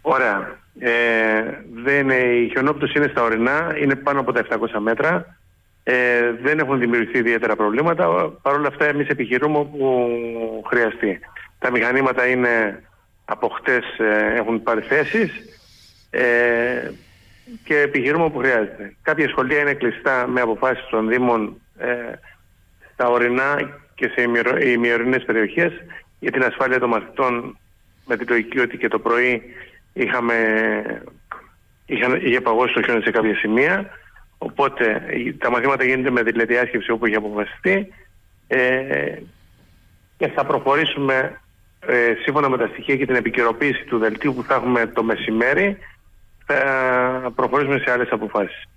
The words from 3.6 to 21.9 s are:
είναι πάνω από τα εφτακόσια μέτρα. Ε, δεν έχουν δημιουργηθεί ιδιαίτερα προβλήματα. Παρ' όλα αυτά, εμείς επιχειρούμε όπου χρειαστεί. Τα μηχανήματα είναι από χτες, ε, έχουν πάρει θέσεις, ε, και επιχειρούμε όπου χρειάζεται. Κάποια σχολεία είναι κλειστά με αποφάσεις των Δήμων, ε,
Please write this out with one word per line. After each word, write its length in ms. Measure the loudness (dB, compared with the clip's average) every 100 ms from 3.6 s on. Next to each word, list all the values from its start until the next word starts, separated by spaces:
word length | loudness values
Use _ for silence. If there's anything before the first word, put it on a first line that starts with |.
| -2 0
είναι 140 | 0 0
πάνω 240 | 0 0
από 120 | 0
τα 80 | 0
εφτακόσια 400 | 0 -2 -2 -2
μέτρα. 580 | -2 0 0 0 -4 -20 _ _ _ _ -2
Ε, 460 | 2 2 2 2 0
δεν 160 | 0 0
έχουν 200 | 0 0
δημιουργηθεί 380 | 2 2 0 0
ιδιαίτερα 380 | 2 2 0 2
προβλήματα. 520 | 2 2 0 2 2 2 0 -2
Παρ' 120 | 0 0
όλα 120 | 0
αυτά, 180 | 0 0
εμείς 220 | 2 0
επιχειρούμε 500 | -2 0 0 2 0
όπου 520 | -2 0 2 2 2 -2 -4 -6 -6 -8 -2
χρειαστεί. 520 | 0 0 0 -4 -4 -10 -20 -20 _
Τα 120 | -2
μηχανήματα 560 | 0 0 2 0 2 2
είναι 560 | 2 2 2 0 -4 -18 _ _ _ -10
από 220 | -4 -4
χτες, 340 | -2 0 0 -2 -2
ε, 380 | 2 2 2 0
έχουν 260 | 0 -2
πάρει 180 | 0 -2
θέσεις, 500 | 0 0 2 0 -2 -4 -18 -20 -20 -20 -20 _ _
ε, 140 | 0 2 4 4 2 0 -2 -6 -14 -20 -20 -20 -20 -20 -20
και 140 | -2 2
επιχειρούμε 440 | 2 0 0 2
όπου 140 | 0 0
χρειάζεται. 580 | 2 2 0 -6 -16 -6
Κάποια 260 | -4 0 0
σχολεία 300 | 0 0 0
είναι 140 | 0
κλειστά 540 | 0 -2 -2 -2 0 0
με 140 | 0
αποφάσεις 440 | 0 0 0 -2 -4
των 180 | -2 0
Δήμων, 540 | 2 2 2 -2 -8 _ -10
ε, 100 | -6